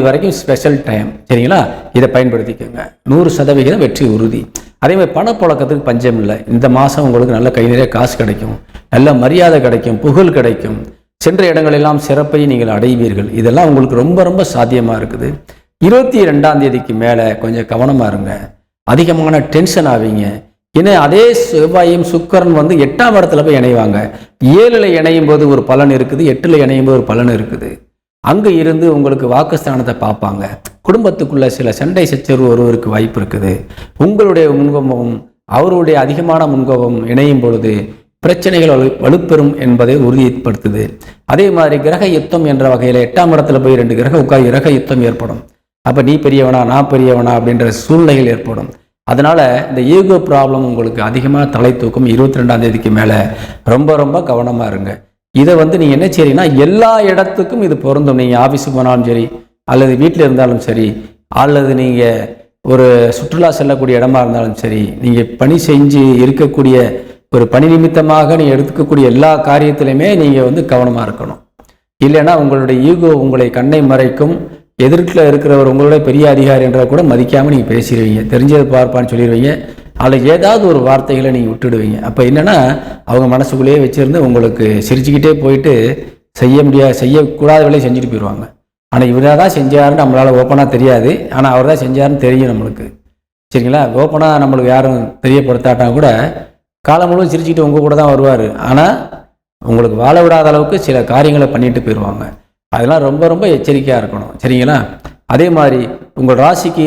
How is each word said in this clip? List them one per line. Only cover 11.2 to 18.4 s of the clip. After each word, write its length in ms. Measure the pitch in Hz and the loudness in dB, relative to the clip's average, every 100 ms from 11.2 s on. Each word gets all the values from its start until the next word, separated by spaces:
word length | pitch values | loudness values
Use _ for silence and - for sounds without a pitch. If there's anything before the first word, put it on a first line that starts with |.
சென்ற 220 | - 185 | -2 0
இடங்களெல்லாம் 540 | 185 160 156 147 151 147 | 0 0 0 0 0 -2
சிறப்பை 480 | 143 143 147 151 147 | -2 -2 0 0 0
நீங்கள் 280 | 123 113 | 0 -2
அடைவீர்கள். 540 | 104 120 123 117 98 104 | 0 0 0 -2 -2 -6
இதெல்லாம் 360 | 110 113 135 170 | -2 0 2 2
உங்களுக்கு 280 | 135 127 120 | 2 2 0
ரொம்ப 260 | 139 180 | 0 2
ரொம்ப 220 | 175 185 | 0 0
சாத்தியமா 500 | 190 - 117 127 117 110 | -2 -2 -2 0 -2 -4
இருக்குது. 320 | 107 104 123 147 - - _ _ | -6 -8 -8 -10 -14 -20 _ _
இருபத்தி 440 | 170 240 262 254 | 2 2 2 2
ரெண்டாம் 340 | 180 143 156 147 | 2 2 0 0
தேதிக்கு 360 | 139 123 - | 0 -2 -6
மேல 260 | 110 117 117 113 113 | -4 0 0 -2 -4
கொஞ்சம் 320 | 113 117 110 | -6 -6 -4
கவனமா 380 | 113 127 139 110 | -2 0 0 -2
இருங்க. 260 | 98 98 95 | -4 -8 -10